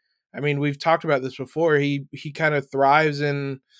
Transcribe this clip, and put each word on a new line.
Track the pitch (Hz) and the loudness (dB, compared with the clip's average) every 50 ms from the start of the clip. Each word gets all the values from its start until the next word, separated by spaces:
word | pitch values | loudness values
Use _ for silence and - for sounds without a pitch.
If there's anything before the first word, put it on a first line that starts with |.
| _ _ _ _ _ _ - | _ _ _ _ _ _ -10
I | 143 | -6
mean, | 143 147 143 143 | -4 -2 -2 0
we've | 143 147 139 139 | -2 -2 -2 -2
talked | - 170 165 165 - | 2 2 2 2 2
about | 160 147 135 | 0 0 0
this | 127 131 127 | 0 -4 -8
before. | - 135 - - 156 165 165 151 | -10 -12 -8 -4 -2 2 2 2
He, | 143 143 143 143 139 139 - | 2 2 0 -2 -4 -6 -10
he | - - - 156 | -16 -14 -14 -12
kinda | 143 - 160 156 151 143 135 | -6 -2 0 0 0 -2 -4
thrives | - - 135 139 135 143 151 156 156 147 143 | -4 0 2 4 6 6 6 4 2 0 -2
in | 147 147 143 143 139 139 135 135 _ _ _ | -2 -2 -2 -4 -4 -6 -8 -10 _ _ _